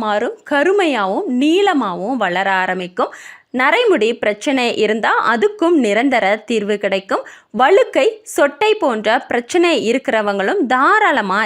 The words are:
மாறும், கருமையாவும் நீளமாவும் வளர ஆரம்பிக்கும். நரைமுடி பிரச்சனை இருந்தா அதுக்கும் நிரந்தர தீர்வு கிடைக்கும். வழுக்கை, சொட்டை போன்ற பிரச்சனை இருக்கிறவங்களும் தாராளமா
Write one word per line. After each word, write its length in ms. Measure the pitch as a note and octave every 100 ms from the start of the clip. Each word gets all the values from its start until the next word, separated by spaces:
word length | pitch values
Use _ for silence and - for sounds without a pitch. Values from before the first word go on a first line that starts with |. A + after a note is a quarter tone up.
| G#3+
மாறும், 280 | G#3 B3 A4+ -
கருமையாவும் 760 | C#4+ D#4+ G4+ E4+ B3 F#3+ A3+ G4 B3
நீளமாவும் 760 | D4 F4 G4+ D#4 G#3+ F3 G3 C4
வளர 260 | F#3+ F3+ G3+ F#3+
ஆரம்பிக்கும். 500 | F#3 F#3 F3+ - C#4 - - - _ B3
நரைமுடி 460 | C4 F#4+ A#4+ D#4 G#3+ A3+
பிரச்சனை 420 | A3 G#3 - C4+ A#3+ -
இருந்தா 280 | G#3+ A3 G#3+ A4+ -
அதுக்கும் 440 | A#3 G#4 G#4 E4+ E4+
நிரந்தர 420 | A3+ G3+ C4+ B3 G3 A3 -
தீர்வு 260 | A3+ G3+ G#3
கிடைக்கும். 420 | G3+ F#3+ F#3+ C#4 - - _ G#3+
வழுக்கை, 440 | C4 G4 G#4+ E4 G4 A4+ -
சொட்டை 360 | - C#4+ C#4 G#4+ G#4+
போன்ற 340 | D4+ A3 G#3 A#3 -
பிரச்சனை 420 | A#3 A#3 F4+ E4+ C#4+ G3+
இருக்கிறவங்களும் 720 | C4 - A3+ G#3 G3+ G3 G4+ B3+
தாராளமா 720 | B3+ D4 G#4+ G4+ C#4 G3+ G3